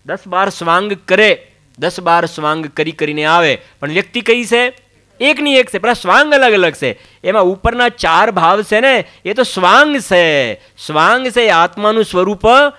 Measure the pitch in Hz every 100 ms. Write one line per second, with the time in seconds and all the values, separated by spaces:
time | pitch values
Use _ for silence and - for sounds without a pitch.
0 | 139 190 190 180 202 - 170 175 208 196
1 | - 190 214 156 - _ _ - 160 -
2 | 170 170 165 - 151 160 151 - 156 156
3 | 151 151 151 170 160 123 - _ 143 170
4 | 196 240 220 240 226 233 247 - _ _
5 | _ - 269 294 294 269 247 190 226 233
6 | 180 226 302 285 254 208 170 143 131 101
7 | - _ 175 208 185 185 233 240 240 -
8 | 170 165 226 180 165 202 208 214 269 240
9 | - _ 175 220 240 196 180 233 302 277
10 | - 180 165 143 120 101 _ - - 151
11 | 175 247 254 240 226 165 175 - 208 220
12 | 214 180 190 202 220 254 285